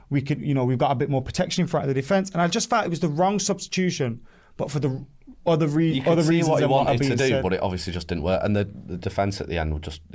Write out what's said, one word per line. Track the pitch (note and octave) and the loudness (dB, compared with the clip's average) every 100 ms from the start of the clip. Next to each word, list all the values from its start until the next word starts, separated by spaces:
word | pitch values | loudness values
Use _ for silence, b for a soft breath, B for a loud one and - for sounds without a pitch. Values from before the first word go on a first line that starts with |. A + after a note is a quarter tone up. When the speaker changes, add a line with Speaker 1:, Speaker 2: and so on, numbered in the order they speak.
| B | B
Speaker 1:
we | C#3+ | -2
could, | C#3 D3 | 0 -2
you | D3 | 0
know, | C3+ B2+ | 0 2
we've | B2+ | 2
got | C#3 | 2
a | C3 | 2
bit | C#3+ | 0
more | C3+ | -2
protection | C3+ - E3+ - | -2 -2 -2 0
in | F3 | 0
front | D#3 C#3 | 0 0
of | |
the | |
defence. | C3+ C#3 G3 F#3+ | -2 0 0 0
And | E3+ | 0
I | E3+ | 0
just | A3+ - | 0 0
felt | A#3 G#3 | 0 0
it | |
was | D#3+ | -2
the | E3+ | -2
wrong | D3 F#3 G3+ | 2 2 2
substitution, | G3+ F3+ - F#3 F3+ E3+ B2+ A#2 b b b b | 0 -4 -4 -2 -2 0 -4 -4 b b b b
but | - | -4
for | D3 | -2
the | C3+ C3 - - - - - | -2 -4 -10 -20 -20 -6 0
other | D#3+ D#3 | 2 2
re-, | D3+ E3 | 2 2
Speaker 2:
You | C3+ | 2
can | E3 | 2
Speaker 1:
other | E3 | 4
Speaker 2:
see | D#3 | 4
Speaker 1:
reasons | E3 E3 | 4 4
Speaker 2:
what | D3+ | 4
he | |
Speaker 1:
than | C#3+ | 4
what | C#3 C#3 | 4 4
Speaker 2:
wanted | C3 | 2
Speaker 1:
are | |
being | C#3 | 2
Speaker 2:
to | B2+ | 2
do, | C3 | 2
Speaker 1:
said. | C3+ | 2
Speaker 2:
but | F#2 | 0
it | F#2+ | 0
obviously | G2 F2+ - | -2 -4 -6
just | F2 E2 | -6 -4
didn't | E2+ | -2
work. | E2 F#2 | 0 0
And | G#2 G2+ | 2 0
the, | G2+ - - | 0 -6 -10
the | F2+ | -8
defence | G#2+ G2+ G2+ G2 | -6 -2 -2 -2
at | - | -4
the | E2+ | -2
end, | D#2 | -2
were | D2 | -4
just, | D2+ - - | -6 -14 -16